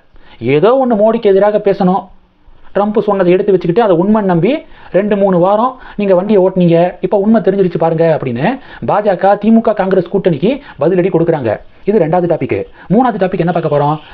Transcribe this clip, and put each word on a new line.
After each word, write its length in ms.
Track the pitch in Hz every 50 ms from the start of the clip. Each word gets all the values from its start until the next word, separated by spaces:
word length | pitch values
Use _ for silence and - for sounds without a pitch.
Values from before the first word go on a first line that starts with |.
| _ _ - - - - - -
ஏதோ 460 | 110 120 139 147 160 214 254 269 262 247
ஒண்ணு 40 | 240
மோடிக்கு 280 | 202 208 220 226 226
எதிராக 360 | - 208 190 196 196 214 208 208
பேசணும், 500 | 208 202 190 - 202 180 185 175 - - - - _ _ _ _ _ - - - - - -
ட்ரம்ப் 240 | 196 202 214 208 233
சொன்னதை 320 | 208 - 202 196 185 175
எடுத்து 200 | 180 190 214 208
வச்சுக்கிட்டு 380 | 190 175 180 170 165 226 240 208
அதை 120 | 175 160
உண்மை 200 | 180 202 214 220
நம்பி 440 | 202 190 180 165 160 214 277 311 - - - - - -
ரெண்டு 260 | - 180 208 208 214 202
மூணு 200 | 196 196 185 170
வாரம் 420 | 170 190 202 214 233 262 254 - - - -
நீங்க 200 | - 202 196 185
வண்டியை 260 | 175 190 208 220 196
ஓட்டுனீங்க, 520 | 180 185 180 185 180 170 165 165 175 180 180 -
இப்ப 160 | - 185 - 202
உண்மை 240 | 196 214 226 226
தெரிஞ்சிருச்சு 360 | 180 214 196 202 190 180 170 160
பாருங்க 420 | 160 165 165 160 165 165 156 135
அப்படின்னு 400 | - 135 120 120 143 208 269 277 - - - - - 117
பாஜக, 520 | 160 196 214 214 190 175 - 190 202 202 208
திமுக, 280 | 214 226 226 226 226 208
காங்கிரஸ் 440 | - 190 190 190 190 175 - - 196
கூட்டணிக்கு 420 | - 190 165 131 - 214 277 285 - - - -
பதிலடி 300 | 135 165 190 180 170 190
கொடுக்குறாங்க. 500 | 170 160 165 170 160 151 127 110 104 - - - - - -
இது 140 | - 208 220
ரெண்டாவது 280 | 165 151 170 180 175 165
டாபிக். 380 | 165 147 139 113 113 95 - - - - - -
மூணாவது 280 | 170 226 262 247 226 208
டாபிக் 220 | 190 180 196 180
என்ன 120 | 170 175
பார்க்க 260 | 175 180 156 156 147 147
போறோம்? 220 | 143 143 156 156 - -